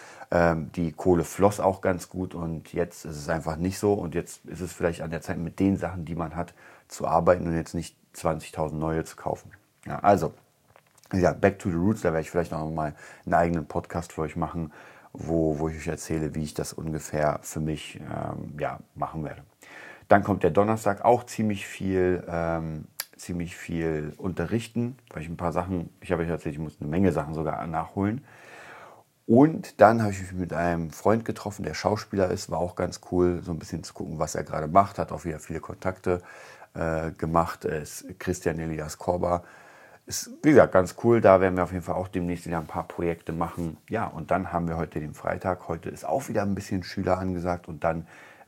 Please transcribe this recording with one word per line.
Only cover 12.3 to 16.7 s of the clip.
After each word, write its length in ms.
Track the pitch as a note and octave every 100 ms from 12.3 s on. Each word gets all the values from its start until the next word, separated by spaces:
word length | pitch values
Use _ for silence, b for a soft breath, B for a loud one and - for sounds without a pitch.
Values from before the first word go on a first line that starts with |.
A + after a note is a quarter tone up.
vielleicht 220 | F2 E2
noch 180 | D#2+ D#2
mal 240 | D#2+ D#2 D2 B B -
einen 80 |
eigenen 320 | E2+ E2+ E2+ D2
Podcast 480 | F2 - F2 E2
für 80 | -
euch 140 | D#2 E2+
machen, 360 | D#2+ F2 D#2 B B B B
wo, 460 | - D2+ E2 D#2+ D2+
wo 100 | D#2+
ich 80 | D#2+
euch 120 | D#2
erzähle, 460 | D#2 - D#2+ D#2
wie 100 | D#2
ich 100 | D2+
das 180 | - D2+